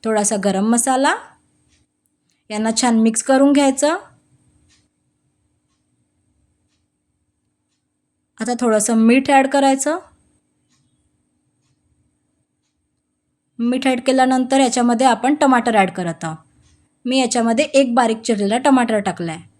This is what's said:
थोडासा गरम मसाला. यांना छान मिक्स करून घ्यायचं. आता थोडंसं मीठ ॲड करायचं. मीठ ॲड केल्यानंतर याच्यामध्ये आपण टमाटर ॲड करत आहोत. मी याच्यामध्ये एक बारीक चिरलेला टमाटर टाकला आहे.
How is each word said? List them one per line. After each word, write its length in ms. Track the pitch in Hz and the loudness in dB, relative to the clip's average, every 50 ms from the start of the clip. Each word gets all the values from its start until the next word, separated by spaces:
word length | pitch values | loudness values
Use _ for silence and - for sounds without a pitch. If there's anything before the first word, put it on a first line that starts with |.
| - | -4
थोडासा 320 | 220 220 214 208 - 233 202 190 | -2 -2 -2 -2 -2 -4 -2 -2
गरम 220 | 202 190 190 202 220 | -2 -2 0 0 0
मसाला. 440 | 233 240 - 269 262 254 277 302 370 480 - - _ _ _ _ _ _ _ _ _ _ _ _ _ _ _ _ _ _ _ _ _ _ _ _ | 0 0 0 -2 -2 0 0 0 -2 -4 -8 -20 _ _ _ _ _ _ _ _ _ _ _ _ _ _ _ _ _ _ _ _ _ _ _ _
यांना 200 | 214 214 220 220 220 | -6 -4 -4 -2 -2
छान 220 | - - 247 233 220 | 0 0 0 2 2
मिक्स 220 | 220 226 220 - | 2 2 0 -2
करून 300 | - - 269 262 277 285 | -2 0 2 4 4 4
घ्यायचं. 440 | 285 285 285 269 269 - - 294 330 392 - - _ _ _ _ _ _ _ _ _ _ _ _ _ _ _ _ _ _ _ _ _ _ _ _ _ _ _ _ _ _ _ _ _ _ _ _ _ _ _ _ _ _ _ _ _ _ _ _ _ _ _ _ _ _ _ _ _ _ _ _ _ _ _ _ _ _ _ _ _ _ _ _ _ _ _ _ _ _ _ _ _ _ _ _ _ _ | 4 4 2 2 0 0 -2 -2 -2 -4 -8 -16 _ _ _ _ _ _ _ _ _ _ _ _ _ _ _ _ _ _ _ _ _ _ _ _ _ _ _ _ _ _ _ _ _ _ _ _ _ _ _ _ _ _ _ _ _ _ _ _ _ _ _ _ _ _ _ _ _ _ _ _ _ _ _ _ _ _ _ _ _ _ _ _ _ _ _ _ _ _ _ _ _ _ _ _ _ _
आता 140 | 220 233 247 240 | -6 -6 -4 -2
थोडंसं 360 | 247 233 220 214 214 - 226 | -2 0 0 0 0 0 0
मीठ 340 | 226 226 226 240 269 269 294 | 2 4 4 4 2 2 4
ॲड 160 | 277 269 269 269 | 2 2 2 2
करायचं. 500 | 277 277 277 269 269 269 - 294 311 370 - - _ _ _ _ _ _ _ _ _ _ _ _ _ _ _ _ _ _ _ _ _ _ _ _ _ _ _ _ _ _ _ _ _ _ _ _ _ _ _ _ _ _ _ _ _ _ _ _ _ _ _ _ _ _ _ _ _ _ _ _ _ _ _ _ _ _ _ _ _ - | 0 2 2 2 0 0 -2 -4 -4 -6 -8 -16 _ _ _ _ _ _ _ _ _ _ _ _ _ _ _ _ _ _ _ _ _ _ _ _ _ _ _ _ _ _ _ _ _ _ _ _ _ _ _ _ _ _ _ _ _ _ _ _ _ _ _ _ _ _ _ _ _ _ _ _ _ _ _ _ _ _ _ _ _ -6
मीठ 280 | 233 240 254 262 262 | -4 -2 -2 -2 -2
ॲड 140 | 269 262 247 247 | -2 -4 -2 -2
केल्यानंतर 540 | 269 262 262 254 254 262 254 254 262 269 269 | 0 2 2 2 2 2 -2 0 0 2 2
याच्यामध्ये 460 | 269 247 240 254 240 240 240 226 262 | 2 2 0 0 0 0 0 2 2
आपण 280 | 262 233 - - 254 294 | 2 2 2 0 -2 0
टमाटर 420 | 294 302 269 254 240 233 240 226 | 2 2 2 2 2 2 2 2
ॲड 140 | 208 190 180 | 2 0 0
करत 340 | 175 185 180 170 160 - - | -2 -6 -8 -8 -8 -8 -10
आहोत. 120 | 160 160 - _ _ _ _ _ _ _ _ _ _ _ _ _ | -10 -10 -12 _ _ _ _ _ _ _ _ _ _ _ _ _
मी 160 | 240 254 262 | -4 -2 -2
याच्यामध्ये 440 | 262 240 247 247 226 226 226 226 302 302 - | -2 0 -2 -2 0 0 0 0 -2 0 2
एक 200 | 269 277 254 240 | 0 2 2 0
बारीक 260 | 247 247 226 220 220 | 0 0 0 -2 -4
चिरलेला 380 | - - 226 202 208 196 214 247 | -4 -4 -4 -2 -2 -2 -2 -2
टमाटर 400 | 262 294 269 254 240 233 220 208 | 0 2 2 2 2 0 -2 -2
टाकला 320 | 202 190 170 - 180 165 | -4 -4 -8 -6 -8 -10
आहे. 100 | 160 175 - - _ | -10 -12 -16 -20 _